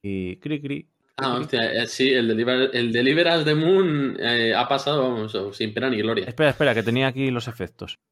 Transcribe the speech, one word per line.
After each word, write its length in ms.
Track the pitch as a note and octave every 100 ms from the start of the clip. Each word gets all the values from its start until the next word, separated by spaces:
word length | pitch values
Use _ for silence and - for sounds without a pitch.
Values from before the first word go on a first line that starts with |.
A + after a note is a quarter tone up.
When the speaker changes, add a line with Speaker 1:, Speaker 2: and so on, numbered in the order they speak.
Speaker 1:
y 360 | G2+ G2 F#2 F#2
cri, 240 | D3 D3
cri, 260 | C#3+ C#3+ - _ _ -
Speaker 2:
Ah, 60 |
Speaker 1:
cri, 240 | C3+ B2 B2+
cri. 100 | B2+
Speaker 2:
hostia, 260 | A2+ A2
eh, 40 | A#2
sí, 260 | - C3
el 140 | B2+ A2+
Deliver, 400 | A2 A#2+ B2+ C3
el 180 | B2 A#2+
Deliver 340 | A2+ B2+ D3+ E3+
Us 160 | E3 D#3
the 100 | D3+
Moon, 640 | D#3+ F#3+ F#3 D3 C3+ -
eh, 340 | A#2 A#2+ A2+ G#2
ha 120 | B2
pasado, 340 | C3+ C#3+ D3
vamos, 340 | B2+ A#2+ G#2+ G#2+ G2 G2
sin 160 | A2
pena 160 | G#2+ C3
ni 80 | A2+
gloria. 240 | G#2+ A2 F#2
Speaker 1:
Espera, 240 | - D3+
espera, 220 | C3 D3
que 100 | A2+
tenía 240 | A2 A#2+ C3+
aquí 220 | B2+ C3+
los 160 | B2 A#2
efectos. 520 | A2+ F2+ _ G#2 - _